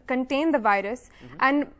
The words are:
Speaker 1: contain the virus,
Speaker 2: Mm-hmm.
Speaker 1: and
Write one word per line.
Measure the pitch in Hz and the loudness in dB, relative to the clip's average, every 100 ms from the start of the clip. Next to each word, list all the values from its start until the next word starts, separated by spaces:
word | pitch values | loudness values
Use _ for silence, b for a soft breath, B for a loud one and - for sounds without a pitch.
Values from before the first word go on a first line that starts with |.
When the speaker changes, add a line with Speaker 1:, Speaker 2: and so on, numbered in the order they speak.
| - | -4
Speaker 1:
contain | 254 254 269 320 | -4 -2 0 2
the | 285 | 2
virus, | 214 202 196 240 - | 2 2 0 -8 -12
Speaker 2:
Mm-hmm. | - - - | -20 -20 -2
Speaker 1:
and | 262 285 285 - | 2 2 -2 -6